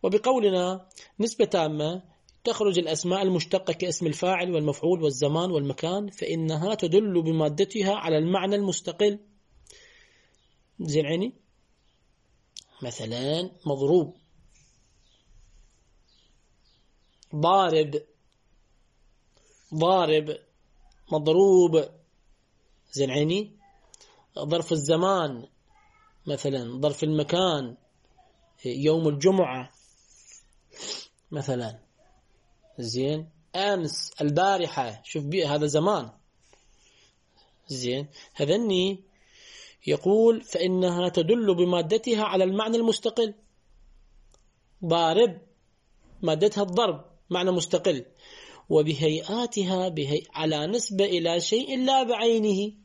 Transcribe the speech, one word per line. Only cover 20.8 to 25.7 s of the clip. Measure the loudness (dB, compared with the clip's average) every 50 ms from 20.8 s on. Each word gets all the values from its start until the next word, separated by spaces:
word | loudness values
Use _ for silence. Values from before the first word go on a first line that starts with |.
| _ _ _ _ _ -4
مضروب. | -4 -2 2 2 4 6 6 8 8 8 6 6 4 2 0 0 -8 -20 _ _ _ _ _ _ _ _ _ _ _ _ _ _ _ _ _ _
زين | -4 -4 -2 -2
عيني؟ | 0 -2 0 0 0 -2 -4 -6 -12 _ _ _ _ _ _ _ _ -20 -20 _ _ _ _ _ _ -12
ظرف | -6 -4 -2 -4 -2 -2
الزمان، | -4 -4 0 0 2 2 4 2 2 0 0 -4 -6 -10 -14 -18 _ _ _ _